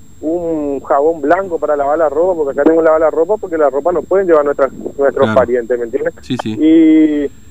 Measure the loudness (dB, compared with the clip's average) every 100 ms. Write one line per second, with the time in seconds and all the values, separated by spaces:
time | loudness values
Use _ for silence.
0 | -20 -12 -8 -6 -4 -6 -6 -6 -2 0
1 | 2 0 0 0 -2 -4 -2 -2 0 0
2 | 0 0 -2 -2 -4 0 2 4 4 2
3 | 2 0 -2 -2 -4 0 0 0 -2 -2
4 | 0 0 2 2 2 0 -2 -4 -10 -2
5 | -2 0 2 2 2 0 -2 -4 -4 -4
6 | -6 -8 -8 -8 -6 -2 4 4 6 4
7 | 2 0 -6 -10 -20